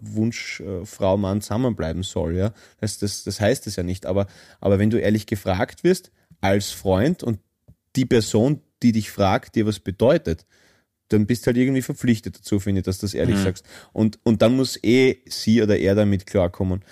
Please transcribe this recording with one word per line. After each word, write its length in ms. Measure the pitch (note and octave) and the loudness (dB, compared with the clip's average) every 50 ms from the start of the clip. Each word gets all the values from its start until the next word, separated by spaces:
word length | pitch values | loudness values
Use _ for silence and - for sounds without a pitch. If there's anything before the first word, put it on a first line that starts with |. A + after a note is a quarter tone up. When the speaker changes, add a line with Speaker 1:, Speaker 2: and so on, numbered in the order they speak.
Speaker 1:
Wunsch, 580 | G#2+ G#2+ G#2 G#2+ A2 A#2+ A2+ - - - - - | -10 -8 -4 -2 -2 -2 -4 -6 -12 -12 -14 -12
äh, 240 | - G2 F#2+ F2 G2 | -10 -10 -10 -10 -10
Frau, 320 | - - - G2+ F#2+ F#2+ | -12 -6 -2 0 2 2
Mann 240 | G#2 G2 F#2 G2 G#2 | 2 0 0 -2 -2
zusammenbleiben 600 | - - G#2 A#2+ C3 A#2+ G2+ - D#2+ D#2+ D#2+ F2 | -4 -4 -2 -2 -2 -2 -2 -2 -4 -4 -4 -6
soll, 340 | F#2+ - - F#2 E2 E2 F2 | -8 -6 -4 -4 -4 -2 -2
ja. 160 | F#2 G2 A2 - - - - _ _ | -2 -2 -2 -4 -8 -18 -20 _ _
Das, 200 | A2 G#2 - - | -8 -8 -6 -6
das, 260 | G2+ G2+ - - - | -6 -6 -6 -8 -10
das 160 | G#2+ G2 - | -10 -4 0
heißt 260 | G2+ G#2+ C3+ D3+ - | 0 0 0 -2 -4
es 100 | G#2+ F#2+ | -8 -8
ja 60 | F#2 F2 | -6 -6
nicht. 200 | F2 F#2 - - | -6 -6 -6 -6
Aber, 220 | - F#2+ G2 G2 - - - - - - _ | -2 -2 -2 -2 -4 -8 -18 -20 -20 -16 _
aber 180 | - G2 G2+ F#2+ | 0 2 2 4
wenn 120 | G#2+ A2 | 2 2
du 100 | A#2 G2+ | 2 0
ehrlich 240 | - B2 G#2+ A2 - | 2 0 0 0 -2
gefragt 560 | - A2 G2 - F#2+ F#2 F#2+ C3 - - - | -4 -6 -4 -2 -4 -2 -2 -4 -4 -6 -2
wirst 280 | - F3 F#3 - - _ _ _ _ _ _ _ | 0 0 0 0 -4 _ _ _ _ _ _ _
als 300 | G2 F#2+ G2+ G#2 G2+ - | 0 2 2 2 0 -4
Freund 500 | - - - F#2+ F#2 F#2+ A#2+ E3 F3+ - | -8 -4 0 0 2 2 2 0 0 -2
und 160 | - A#2+ G#2 - - _ _ _ _ - - _ _ _ - | -4 -4 -6 -6 -8 _ _ _ _ -20 -20 _ _ _ -4
die 80 | C3 B2+ | -4 0
Person, 560 | - B2+ A2+ G#2 - - G#2 A#2+ C#3+ D3+ - - _ _ _ | 2 2 2 2 2 2 2 2 2 0 -2 -6 _ _ _
die 100 | - A#2+ | 2 2
dich 180 | A2 A2 G#2 - | 2 2 -2 -4
fragt, 440 | - - G2+ F#2 G#2+ B2 - - - | -2 0 2 2 2 0 -2 -4 -2
dir 100 | A2+ G#2 | 0 0
was 140 | G#2+ G#2 - | 0 -2 -4
bedeutet, 640 | - G2 F2+ - A2 B2+ E3 D#3+ - E2 D#2+ - _ _ _ _ _ _ _ _ _ _ _ _ _ _ | -8 -10 -2 2 2 2 2 2 0 -4 -6 -6 _ _ _ _ _ _ _ _ _ _ _ _ _ _
dann 160 | G#2+ G#2+ G#2+ | 0 0 2
bist 220 | G#2 B2 - - | 0 -2 0 0
halt 100 | C3 A#2+ | 0 2
irgendwie 260 | B2 B2+ C3+ C3+ C3 | 2 2 2 0 -2
verpflichtet 540 | B2 - C#3+ - - B2 A2+ G#2+ - F#2+ - - | -2 -4 -6 -2 0 0 0 0 -2 -8 -12 -12
dazu, 180 | - - G#2+ G2 | -4 -4 -2 -2
finde 220 | - G2+ G2 F#2 | 0 -2 -2 -2
ich, 40 | - | -2
dass 140 | F#2 F#2 - | -2 -4 -4
du 80 | G#2 | -6
das 80 | G2 - | -6 -2
ehrlich 220 | C2 E2+ A#2+ G2+ | -2 0 0 0
Speaker 2:
Mhm. 60 | G2 F#2+ | 0 0
Speaker 1:
sagst. 200 | F#2+ F#2 - - - - - - _ | -2 -4 -6 -12 -20 -20 -20 -20 _
Und, 260 | _ - A2 A2 - - _ | _ 0 0 0 -2 -2 _
und 180 | B2 A2 G2 | 0 2 4
dann 140 | A2+ A#2 B2+ | 4 4 4
muss 200 | C3 C3 A#2+ - - | 2 0 -2 -4 -2
eh 360 | - G#2 B2 C3 C3 B2+ - - _ | 0 2 4 4 4 4 2 -2 _
sie 360 | - - - - A2 A2+ A#2 | -14 -12 -4 0 2 2 4
oder 160 | G#2+ G#2 G2+ - | 4 4 2 2
er 160 | D#2 G2 G2 | 2 2 2
damit 320 | G#2+ G#2 G2+ G2 F2+ - | 2 2 2 0 0 -2
klarkommen. 560 | - - G2 F2 F2+ - - F#2+ F#2 F2+ G2+ - - | -2 0 0 0 0 -2 -4 -2 -2 -2 -4 -6 -12